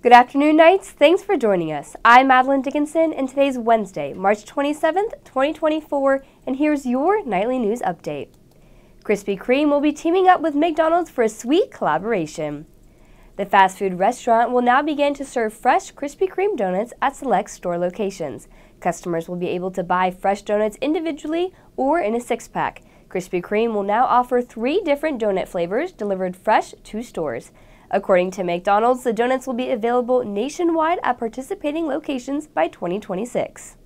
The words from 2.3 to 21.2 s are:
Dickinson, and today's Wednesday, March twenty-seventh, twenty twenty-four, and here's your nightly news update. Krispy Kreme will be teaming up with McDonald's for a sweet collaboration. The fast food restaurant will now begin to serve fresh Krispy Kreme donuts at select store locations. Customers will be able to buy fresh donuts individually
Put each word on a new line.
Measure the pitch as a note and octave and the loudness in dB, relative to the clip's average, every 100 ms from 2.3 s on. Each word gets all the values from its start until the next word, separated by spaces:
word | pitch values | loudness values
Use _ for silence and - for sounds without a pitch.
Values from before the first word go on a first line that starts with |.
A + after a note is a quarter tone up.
| B3+ B3+ C#4 | 4 4 2
Dickinson, | C4+ D4 D4 E4 D#4+ | 0 -2 -2 2 0
and | - C4 | 0 -4
today's | C#4 C#4 B3+ | 0 0 0
Wednesday, | A3+ A3+ G3 F3+ C#3+ | 2 2 0 -6 -8
March | - F#3+ G#3+ | -2 0 0
twenty-seventh, | - - C#4+ D4+ D#4+ E4 G#4+ - | -2 -4 -2 0 0 0 -4 -8
twenty | - - C#4 | -8 -2 -2
twenty-four, | D#4 D#4+ D#4 D#4 C#4+ C4+ C4+ C4+ _ | 0 -2 -2 -2 -2 0 0 -4 _
and | - C4 | -8 -2
here's | D4+ D4 | 0 0
your | C4 B3 D#4 G#4 | -2 0 2 0
nightly | D4+ F#3 A3 B3+ | 0 -2 0 -2
news | G#3+ A#3+ | -2 -2
update. | - E3+ - D3 - - - _ - - - - | -4 -6 -8 -10 -10 -16 -20 _ -20 -20 -20 -20
Krispy | - G3+ G3+ G3 | -4 -4 -2 -8
Kreme | - C4 D4 | 0 2 2
will | C#4+ | 2
be | D4 | 0
teaming | D4 D#4+ F#4 F#4 | 0 0 4 4
up | F4+ | 4
with | D#4+ C#4+ | 2 0
McDonald's | E4+ D#4 D#4+ E4+ E4+ | 0 2 2 2 0
for | - | 0
a | A3+ | -2
sweet | A3 A#3 D#4+ C5 | -2 0 0 0
collaboration. | - F#3 D#3 G3 A3 D#3 - D3+ D3 D#3 - - _ - - - - | -2 -2 0 -2 -2 -4 -6 -8 -8 -14 -20 -20 _ -20 -20 -20 -10
The | G3+ | 0
fast | G3+ F#3+ F#3+ | 4 4 2
food | G3 F3+ | -6 0
restaurant | F#3+ B3 - A3+ A#3+ | -2 0 0 0 2
will | B3 | 0
now | A#3+ B3+ | 2 2
begin | D4+ C#4+ C#4+ | 0 0 -2
to | C#4+ | -2
serve | C#4 B3+ A3 | -6 -4 -4
fresh | G#3+ B3 E4 - | -2 0 0 -2
Krispy | - C#4+ - F#4+ | -12 -12 -4 -4
Kreme | - G4 F4+ | -2 -4 -2
donuts | F#3+ F3+ A#3+ - | -2 -2 -6 -4
at | C4 | -4
select | C#4 C#4 F#3+ A3 | -4 -2 -2 -2
store | - F3+ F3 | -8 -6 -4
locations. | F3+ F3+ G3+ F#3+ D3+ B2+ - - - _ | -4 -4 -6 -6 -10 -10 -16 -20 -20 _
Customers | F#3+ - F#3 E3+ E3 | -6 -4 -4 -6 -6
will | F3+ | -6
be | F3 | -4
able | F3 F3+ | -4 -4
to | F#3 | -6
buy | F3 F3+ F#3 | -2 0 0
fresh | F#3 G3 G3+ | -2 -2 -2
donuts | - G#3 G#3+ G#3 | -2 -2 -2 -2
individually | C#4 E4+ D#4+ D4 | -2 -2 -4 -6